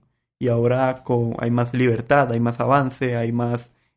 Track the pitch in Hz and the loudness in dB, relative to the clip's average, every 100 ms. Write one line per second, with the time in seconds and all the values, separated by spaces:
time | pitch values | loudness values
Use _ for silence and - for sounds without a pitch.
0 | _ _ _ _ 123 117 120 127 131 131 | _ _ _ _ 0 2 2 2 0 -2
1 | - 120 117 - 120 120 120 123 127 113 | -2 -2 0 -2 -2 0 0 0 0 0
2 | 117 143 131 117 120 120 120 143 131 - | 2 2 2 0 -2 -2 2 2 0 -2
3 | 131 117 117 120 120 120 - _ _ | -4 -2 -2 -2 -2 -4 -8 _ _